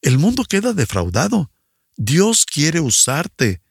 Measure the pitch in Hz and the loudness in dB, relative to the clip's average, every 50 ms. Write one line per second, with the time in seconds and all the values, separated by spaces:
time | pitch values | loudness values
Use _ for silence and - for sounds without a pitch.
0 | - 131 127 131 156 214 247 254 233 - - 196 202 254 226 185 123 - - 95 | 2 2 2 4 2 2 2 0 -2 -2 -2 -2 0 0 -2 -2 -4 -2 -2 -4
1 | 87 90 87 110 151 208 247 214 156 - _ _ _ _ _ _ _ _ _ - | -2 0 0 -2 0 0 0 -2 -2 -4 _ _ _ _ _ _ _ _ _ -8
2 | - 101 135 170 196 220 226 - - - - 147 143 160 160 170 160 123 - - | -4 0 2 2 2 2 2 0 -2 -2 -2 -2 -2 0 0 0 0 0 2 2
3 | - - 131 151 170 - _ - 131 110 90 85 _ _ | 0 0 0 -4 -4 -6 _ -2 0 0 0 -4 _ _